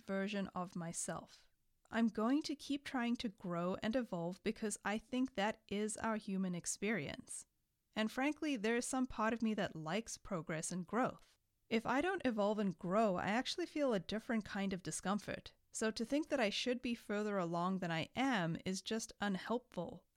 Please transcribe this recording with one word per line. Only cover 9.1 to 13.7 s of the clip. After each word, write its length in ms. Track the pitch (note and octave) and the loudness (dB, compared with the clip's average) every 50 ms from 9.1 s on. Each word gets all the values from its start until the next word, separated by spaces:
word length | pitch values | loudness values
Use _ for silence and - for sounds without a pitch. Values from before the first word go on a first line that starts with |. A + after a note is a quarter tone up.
| - - G#3+ A3 A#3 | 0 0 0 0 2
of 100 | A3+ A#3 | 2 2
me 120 | A3 G#3+ | 2 2
that 200 | G#3 F#3+ - - | 2 0 0 -2
likes 440 | D#3 D#3 D#3 E3+ G#3 A3+ - - - | -4 -4 -2 -2 -2 -2 -4 -8 -12
progress 520 | - - G3+ E3 D#3 - E3 D#3 E3 - | -8 -6 -4 -4 -2 -2 -4 -2 -2 -2
and 160 | F3 F3+ F3 | -4 -4 -4
growth. 380 | - - A3 C4 - - - - - _ _ _ _ _ _ _ _ | -2 0 2 2 2 0 -4 -12 -20 _ _ _ _ _ _ _ _
If 160 | A3+ A3+ A3 | 0 2 2
I 140 | - A#3 C4+ | 2 2 2
don't 220 | D#4 F4+ G4 F4 - | 2 2 0 0 0
evolve 340 | B3+ A3+ G#3+ G3+ G3+ G#3+ G3+ | 0 2 4 4 2 4 2
and 200 | G#3+ G3 E3+ - | 2 0 0 -2
grow, 380 | - F3 F3+ G#3+ A3+ G#3+ F3+ | -2 2 4 6 6 6 4
I 120 | F3 - F3+ | 2 2 2
actually 380 | G3+ A#3 B3+ - - - F4 | 2 2 0 0 -2 -4 -4
feel 280 | D#4+ | -2